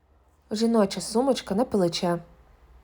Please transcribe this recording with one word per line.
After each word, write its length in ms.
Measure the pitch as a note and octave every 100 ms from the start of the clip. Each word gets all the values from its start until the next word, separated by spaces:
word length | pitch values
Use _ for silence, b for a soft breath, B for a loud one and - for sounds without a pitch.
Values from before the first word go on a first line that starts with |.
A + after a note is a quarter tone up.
| _ _ _ _ _
Жіноча 500 | G#3 A3+ A3+ G3 F#3
сумочка 540 | - A3+ C4+ A3+ - G3
на 100 | B3+
плече. 540 | G#3 F3 E3+ F3 E3+ E3 - _ _ - -